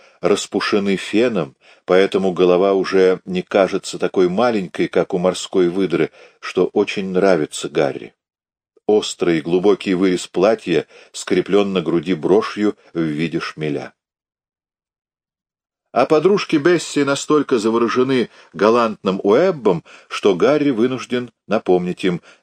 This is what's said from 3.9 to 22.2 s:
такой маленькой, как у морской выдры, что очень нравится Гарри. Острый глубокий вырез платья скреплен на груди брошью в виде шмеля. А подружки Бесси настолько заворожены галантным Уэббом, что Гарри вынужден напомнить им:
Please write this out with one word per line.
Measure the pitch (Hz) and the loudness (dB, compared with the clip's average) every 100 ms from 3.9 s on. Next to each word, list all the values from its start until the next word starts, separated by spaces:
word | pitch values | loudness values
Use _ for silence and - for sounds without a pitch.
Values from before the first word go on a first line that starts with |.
| 87 | -6
такой | - - 90 | -2 2 2
маленькой, | 92 123 107 90 - 90 | 2 0 0 -4 -4 -2
как | 95 85 | -2 -2
у | 92 | 0
морской | 92 87 - 98 87 | -2 -2 -2 0 0
выдры, | 90 92 85 78 - - _ | 0 -2 0 -2 -6 -20 _
что | - - 87 | -6 -2 0
очень | 104 101 - 95 | 0 -2 -4 -4
нравится | 92 98 87 73 - - | 0 2 2 -2 -8 -6
Гарри. | 76 71 62 53 _ _ _ _ _ _ _ - | -2 -2 -4 -14 _ _ _ _ _ _ _ 0
Острый | 107 - - 85 82 | 0 0 -4 -2 -2
глубокий | 76 90 98 95 - | 0 0 2 0 0
вырез | 90 95 90 - | 0 0 -2 -4
платья | - 98 113 - 80 - - - | 0 2 0 0 -2 -2 -12 -20
скреплен | - - 90 87 98 101 | -12 -4 -2 2 0 0
на | 92 | -2
груди | 80 82 78 | -2 -2 -2
брошью | 87 76 101 107 - 104 - _ | -2 2 2 0 -2 -2 -4 _
в | 85 | -6
виде | 80 76 82 82 | -4 -4 -4 -4
шмеля. | - - 78 69 65 _ _ _ _ _ _ _ _ _ _ _ _ _ _ _ _ _ _ _ _ | -8 -8 -6 -6 -10 _ _ _ _ _ _ _ _ _ _ _ _ _ _ _ _ _ _ _ _
А | - 127 | -2 2
подружки | 156 165 202 - 160 | 2 2 0 0 0
Бесси | 151 175 - 147 | 2 0 -2 -2
настолько | 139 139 - 151 135 123 | -2 -2 0 0 2 0
заворожены | 107 117 117 123 131 131 107 - - | 0 0 0 0 0 0 -2 -8 -12
галантным | - 104 120 113 101 98 95 | 0 2 2 0 -2 -4 -2
Уэббом, | 98 117 185 160 107 87 - - - | 2 2 2 0 0 0 -4 -20 -12
что | - 104 | -2 0
Гарри | 87 110 151 147 | 2 2 2 0
вынужден | 110 123 127 - 123 123 _ - | 0 0 -2 -6 -8 -8 _ -6
напомнить | 104 - 90 90 87 | -4 2 0 0 -4
им: | 95 85 | -4 -4